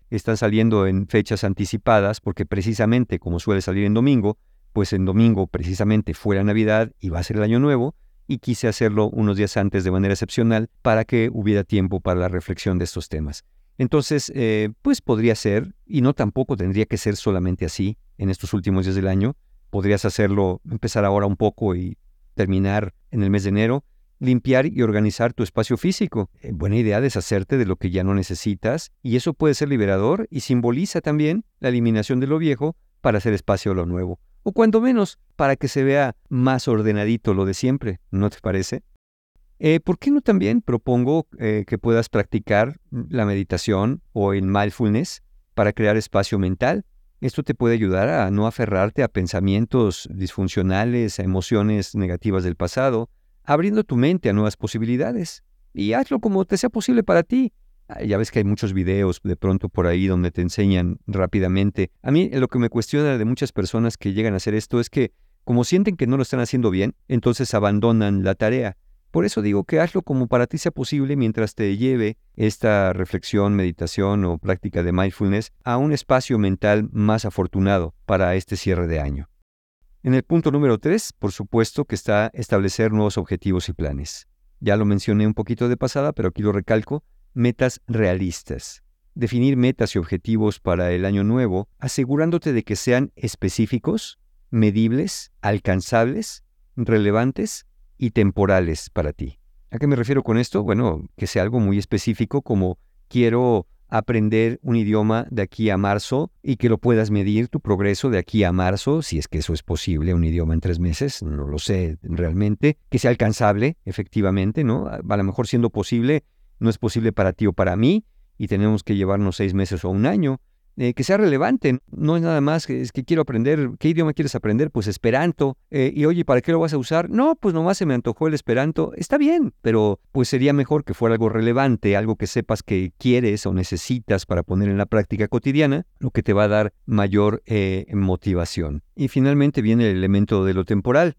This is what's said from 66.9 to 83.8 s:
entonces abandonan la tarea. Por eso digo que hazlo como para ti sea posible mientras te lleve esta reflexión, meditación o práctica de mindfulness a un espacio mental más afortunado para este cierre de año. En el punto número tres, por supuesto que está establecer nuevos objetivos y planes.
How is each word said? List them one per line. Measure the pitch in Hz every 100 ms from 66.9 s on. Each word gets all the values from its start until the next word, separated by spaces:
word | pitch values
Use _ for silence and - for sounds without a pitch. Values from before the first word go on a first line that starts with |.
| - -
entonces | 123 123 120 127
abandonan | 110 104 104 117 113 104 98
la | 95 98
tarea. | 110 127 110 - _ _ _
Por | 165 202
eso | -
digo | 208 202
que | 185 160
hazlo | 170 190
como | - 131 123
para | 123 120
ti | 156
sea | 175
posible | 156 131 143 135 143
mientras | 113 110 107 -
te | 104 98
lleve | 127 127 107 - _ -
esta | 107 - 110 104 95
reflexión, | 92 92 92 - 104 101 101
meditación | 90 82 85 - 98 101
o | 90 82
práctica | 95 92 107 -
de | 87
mindfulness | 90 95 - 98 101 110 _
a | - 120
un | 147
espacio | 147 - 131 - 117
mental | 98 92 104 104 107
más | 107 104 110 107
afortunado | - 90 95 98 98 82 - -
para | 95 90 92
este | - 90
cierre | - 87 85
de | 80
año. | 71 69 71 _ _ _ _ _ _ _
En | 127
el | 131
punto | - 165 160
número | 143 143 110
tres, | 151 214 -
por | - 101
supuesto | - 98 113 113 - 147
que | 98
está | - 104 110 -
establecer | 117 101 98 - 110
nuevos | 107 104 101
objetivos | 85 92 98 90 -
y |
planes. | 78